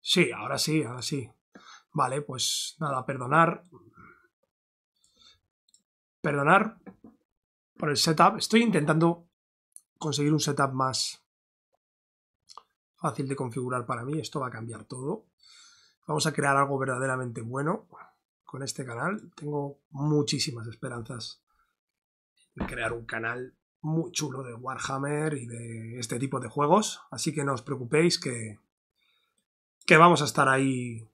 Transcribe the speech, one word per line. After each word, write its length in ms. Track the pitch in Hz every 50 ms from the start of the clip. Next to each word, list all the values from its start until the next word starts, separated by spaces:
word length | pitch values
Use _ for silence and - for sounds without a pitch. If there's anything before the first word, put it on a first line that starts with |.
Sí, 320 | _ - - 185 170 127 117
ahora 260 | 110 113 123 139 135
sí, 240 | - - 156 156 143
ahora 200 | 117 123 127 117
sí. 280 | - 156 139 120 113 - _ _ _ _ - - - - - _ _ _
Vale, 300 | 156 135 127 131 143 147
pues 520 | - 135 123 - - - - - - - _
nada, 260 | 160 147 139 131 120
perdonar. 560 | - 139 131 127 - 143 160 165 165 165 - - _ - - - - _ - - - - _ _ _ _ _ _ _ _ _ _ _ _ _ _ _ _ _ _ _ _ _ - - _ _ _ _ _ _ _ _ _ _ _ _ _ _ _ _ _ _
Perdonar 600 | _ 156 147 143 139 147 175 196 214 220 - - _ - - _ _ - _ _ _ _ _ _ _ _ _ _ _ _ _ _
por 120 | - 151
el 60 | 143
setup. 420 | 123 - 170 160 151 175 185 208 196
Estoy 240 | - - - 226 233
intentando 680 | 233 180 160 147 151 151 160 165 170 170 170 - _ _ _ _ _ _ _ _ _ _ - _ _ _ _
conseguir 340 | - 156 139 131 147 147 156
un 80 | 151
setup 320 | - - 143 135 143 135 131
más 520 | 131 135 131 131 - - - - - _ _ _ _ _ _ _ _ _ _ _ _ _ _ _ _ _ _ _ _ _ _ _ _ _ _ - - _ _ _ _ _ _ _
fácil 320 | _ - 160 110 - 143 131
de 80 | 139
configurar 500 | 135 135 123 113 139 123 123 127 127 120
para 180 | 117 131 120 117
mí. 140 | 135 151 160
Esto 220 | 147 - - 156
va 80 | 135 123
a 20 |
cambiar 340 | 113 113 117 117 113 - -
todo. 420 | _ - 127 131 143 180 440 - _ _ _ _ - - - - - - _ _ _ _ _ _ -
Vamos 180 | 151 151 139
a 60 | 160 139
crear 240 | - 143 143 139
algo 200 | 139 139 135 139
verdaderamente 640 | 135 135 131 131 123 131 135 131 127 127 123 117 120
bueno 460 | 113 113 123 131 143 156 185 220 - _ - - - - _ _ _ _ _ _ _
con 200 | - - 131 139
este 200 | 131 - - 139
canal. 460 | 127 117 117 131 170 196 214 - 175 _
Tengo 420 | - 147 147 147 147 143 143 139 _ _ _
muchísimas 760 | - 143 139 151 151 147 147 143 - 135 - 165 123 117 110
esperanzas 720 | 117 110 - - 131 123 120 113 120 135 117 107 - - _ _ _ _ _ _ _ _ _ _ _ _ _ _ _ _ _ _ _ _ _ _ _ _
en 100 | - 98
crear 260 | 92 - 123 117 113 117
un 140 | 117 117
canal 500 | 113 - 113 113 113 117 123 123 95 _ _ _ _ _ _ -
muy 300 | 156 156 160 160 - 175
chulo 300 | - 151 147 127 135 135
de 100 | 123 120
Warhammer 800 | 117 123 131 131 117 - - 135 135 139 143 147 147 151 156 151
y 140 | 135 117
de 520 | 117 113 117 117 117 113 113 113 113 117 127
este 200 | 117 - - 120
tipo 200 | 135 135 - 123
de 100 | 131 117
juegos. 520 | - 147 143 147 170 208 214 - - - - _
Así 220 | - - - 170 139
que 120 | 147 143
no 100 | 139 139
os 80 | 120 -
preocupéis 580 | - 143 127 127 117 113 151 165 175 170 -
que, 400 | - 139 123 120 113 110 107 - _ _ _ _ _ _ _ _ _ _ _ _ _ _ _ _ _ _ _ _ _ _ _ _ -
que 100 | - 175
vamos 240 | 156 165 175 170 143
a 60 | 147
estar 240 | 131 - - 143 135
ahí. 580 | 131 135 135 135 131 127 123 123 117 113 113 -